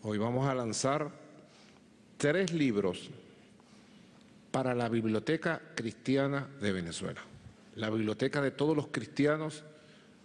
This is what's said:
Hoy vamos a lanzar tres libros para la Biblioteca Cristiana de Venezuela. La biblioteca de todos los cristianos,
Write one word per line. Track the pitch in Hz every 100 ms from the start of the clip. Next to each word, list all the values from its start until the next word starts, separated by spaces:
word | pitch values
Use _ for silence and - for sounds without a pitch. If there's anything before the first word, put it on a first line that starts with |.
Hoy | 110 104
vamos | 113 123 139
a |
lanzar | 131 117 104 131 147 147 - - - - - - - - - - -
tres | 143 170 185
libros | 170 139 104 95 90 - - - - - - - - - - - - - - -
para | 131 127
la | 120 117
Biblioteca | 117 110 110 104 160 170 156 -
Cristiana | - 113 - - 135 139 139 135 -
de | 104
Venezuela. | 95 85 80 92 - - - - - -
La | - 110
biblioteca | 110 107 104 131 143
de | 139
todos | 131 147
los | 156 -
cristianos, | - 113 - 143 156 156 - - - - - - -